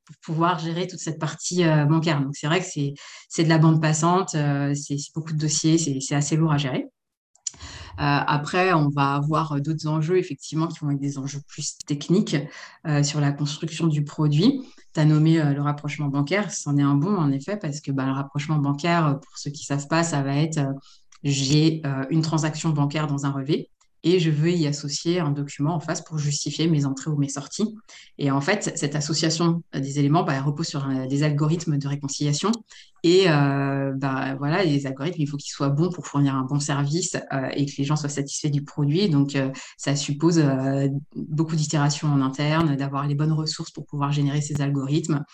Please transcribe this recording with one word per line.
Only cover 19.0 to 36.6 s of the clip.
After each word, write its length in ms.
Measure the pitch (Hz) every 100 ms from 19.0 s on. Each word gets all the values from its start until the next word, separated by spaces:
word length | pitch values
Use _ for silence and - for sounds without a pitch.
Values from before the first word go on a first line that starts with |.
| 156
euh, 80 |
pour 220 | 147 - -
ceux 140 | 143
qui 140 | 143
savent 240 | - 143 143
pas, 160 | 165
ça 180 | 165 143
va 140 | 139 143
être, 220 | 165 156
euh, 140 | 135 135 - - _ -
j'ai, 580 | 143 135 135 151 160 160
euh, 200 | 139 135 135
une 120 | 160
transaction 480 | 156 160 156 151 165
bancaire 380 | 147 143 156 151
dans 180 | 139 139
un 40 |
relevé 360 | 139 135 208 - _ _ _
et 160 | 160 185
je 100 | 160
veux 220 | 147 165
y 160 | 175 147
associer 500 | 143 147 - 170 180
un 140 | 143
document 420 | 143 143 - 147
en 60 | 170
face 200 | 156 165
pour 180 | - 156
justifier 500 | 147 143 156 147 165
mes 180 | 151 139
entrées 240 | 135 160
ou 60 | 143
mes 120 | 135
sorties. 460 | 143 139 - 214 - - - - -
Et 140 | 143
en 100 | 135
fait, 320 | 139 208 - -
cette 180 | 143
association, 720 | 151 - 156 165 160 170 170 -
euh, 60 | 151
des 180 | 135 143
éléments, 240 | 143 165
bah, 120 | 165 135
elle 60 |
repose 260 | 143 143 165
sur, 200 | 143 135
euh, 200 | 131 131
des 160 | 143
algorithmes 540 | 151 147 156 165 - 139
de 100 | 139
réconciliation. 640 | 143 139 - 147 147 196 226 - - - _
Et, 240 | 165 185 185
euh, 640 | 147 143 139 139 139 139 135
bah, 380 | 139 135 135 135
voilà, 280 | 143 180
les 220 | 170 143 135
algorithmes, 340 | 135 151 170
il 80 | 143
faut 80 | 143
qu'ils 160 | -
soient 160 | - 139
bons 220 | 143 170
pour 160 | 165 -
fournir 280 | 143 139
un 80 | 135
bon 160 | 131
service, 580 | 143